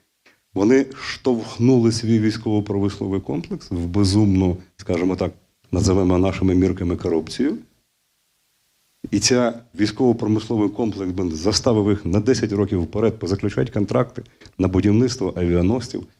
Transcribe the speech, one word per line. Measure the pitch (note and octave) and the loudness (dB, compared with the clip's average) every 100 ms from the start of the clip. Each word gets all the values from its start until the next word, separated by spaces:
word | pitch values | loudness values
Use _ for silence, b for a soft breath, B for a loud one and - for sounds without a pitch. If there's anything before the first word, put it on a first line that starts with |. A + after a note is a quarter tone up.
| _ _ b b _ | _ _ b b _
вони | F#2 G2+ C3 C3+ - | 0 4 4 2 -6
штовхнули | - - C3+ A#2+ A2 - A#2 B2+ A2+ | -12 -6 -2 -2 -4 0 4 4 4
свій | A2 A2 A2+ | 2 2 2
військово-промисловий | A2 A2 A2+ G#2+ G#2 G2+ G2 G2 G2+ F#2+ | 2 -2 -2 -2 0 -2 -2 -2 -4 -4
комплекс | F#2+ C#3+ E3 F#3+ - | -4 -6 -6 -10 -8
в | F2+ E2+ | -6 -2
безумну, | F#2+ G2 G2+ G#2 F#2+ F#2 F2+ B - | 0 2 4 4 4 2 -2 B -12
скажімо | - F2 F2+ F#2 | -6 -2 0 -2
так, | F#2 - _ _ _ | -4 -6 _ _ _
називаємо | F#2 F#2+ F#2+ F#2 F2+ | 0 2 4 4 4
нашими | F#2+ F2+ F#2+ F#2 | 2 0 0 2
мірками, | F#2 F2+ F2+ F2 | 2 0 -4 -4
корупцію. | F2+ E2 D#2+ - C3+ A3+ - _ _ _ _ _ _ _ _ _ _ _ _ _ - | -2 -2 -4 -4 -4 -4 -10 _ _ _ _ _ _ _ _ _ _ _ _ _ -4
І | G2+ | -2
ця | - B2 A#2+ A#2 - - | 2 2 2 -2 -10 -4
військово-промисловий | G#2 - C3 A#2 G#2+ G#2+ - A2+ G2+ | -4 0 0 2 0 -2 -2 0 0
комплекс, | G#2 A#2 F#2+ F#2+ | -2 -4 -4 -6
блін, | F2+ F2+ | -4 -4
заставив | D#2 F2+ A2 C3+ A2 G2+ | -2 -2 0 2 2 2
їх | G2+ E2+ | 0 0
на | G2 | 0
десять | A#2 B2 A2+ | 2 0 0
років | G2+ G2 G2 | -2 0 -2
вперед | E2 G#2 A2 A2 | -2 -2 -2 -2
позаключати | F2 G2 G#2 A2 C3 | -4 -4 -2 -2 -2
контракти | A2 G2 B2+ B2 - B B B - | -2 -2 0 -2 -6 B B B -2
на | F#2+ | 0
будівництво | F#2+ G2+ G#2 B2+ - F#2 E2 | 2 2 4 2 -2 -6 -2
авіаносців | F2 F2 F2+ B2+ A#2+ - - | 0 2 2 0 -4 -10 -12